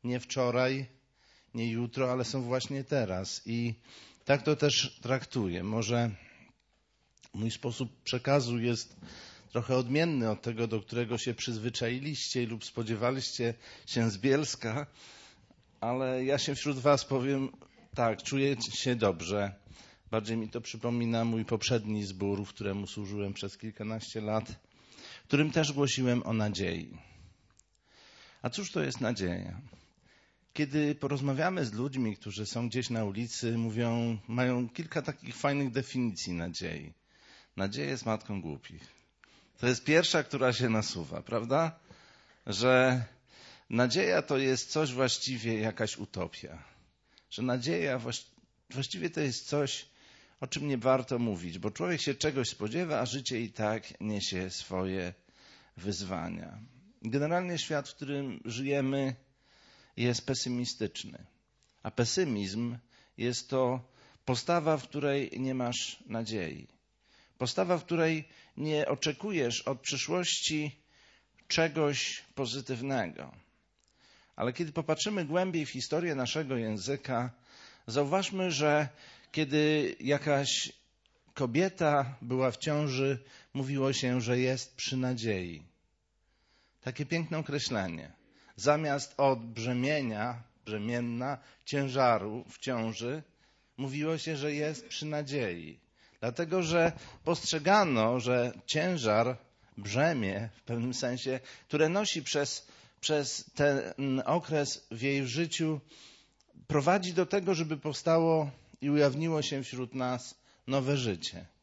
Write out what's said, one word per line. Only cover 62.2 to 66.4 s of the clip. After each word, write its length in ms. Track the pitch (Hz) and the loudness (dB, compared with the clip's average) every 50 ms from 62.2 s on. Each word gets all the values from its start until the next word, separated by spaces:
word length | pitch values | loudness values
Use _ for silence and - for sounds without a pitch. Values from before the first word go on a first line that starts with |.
| 185 147 117 101 101 92 95 113 120 120 120 120 _ _ _ - - _ _ | 2 2 2 0 0 -2 -2 -2 -2 -2 -4 -8 _ _ _ -20 -20 _ _
jest 340 | - 113 120 123 - - - | -4 -2 -2 -2 -4 -4 -2
to 380 | 135 131 131 123 131 127 120 _ _ _ - - - _ _ | 0 2 2 2 0 -2 -6 _ _ _ -20 -20 -20 _ _
postawa, 520 | - 127 120 - - 170 170 151 160 156 | -2 -2 0 2 2 2 2 4 2 2
w 60 | 143 | 2
której 480 | 120 - - 143 139 143 139 143 131 - - 120 | 0 -6 -6 -2 0 2 2 0 -2 -2 -4 -4
nie 140 | 131 131 131 | -2 -2 -2
masz 480 | 127 123 120 117 - - - - - - | 0 -2 -2 -2 -4 -6 -6 -8 -14 -12
nadziei. 600 | - 113 113 117 107 110 104 | -8 -6 -6 -4 -4 -4 -4